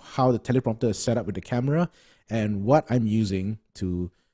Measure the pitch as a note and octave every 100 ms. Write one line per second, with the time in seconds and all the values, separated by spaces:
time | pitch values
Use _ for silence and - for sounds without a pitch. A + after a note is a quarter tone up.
0 | - - B2+ A#2+ - B2+ A#2+ A2 A#2 -
1 | - A#2 G#2 F#2 - B2 C3+ D#3+ F3 -
2 | _ _ - A2+ G#2+ G2+ G#2 D3+ - B2+
3 | A2 A2 G2+ F#2+ G2 G#2+ _ - F#2 F2+
4 | F2 - _